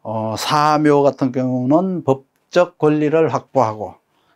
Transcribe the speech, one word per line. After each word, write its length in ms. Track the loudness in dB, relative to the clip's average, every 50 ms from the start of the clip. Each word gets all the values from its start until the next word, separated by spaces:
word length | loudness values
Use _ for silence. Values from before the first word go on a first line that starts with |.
어, 320 | -12 -8 -8 -6 -6 -6 -6
사묘 680 | -6 -4 0 0 2 2 2 2 2 2 2 4 4 2
같은 280 | 0 0 0 -4 -4
경우는 720 | -2 -4 -4 -2 -4 -2 0 0 0 0 0 -2 -4 -4 -2
법적 720 | -2 -2 -2 -4 _ _ _ _ _ 0 0 0 0 -2
권리를 560 | _ 0 0 0 0 0 0 2 2 0 0
확보하고 600 | -2 -4 -8 _ 0 0 0 0 -2 -6 -10 -12 -12 _ _ _ _ _ _ _ _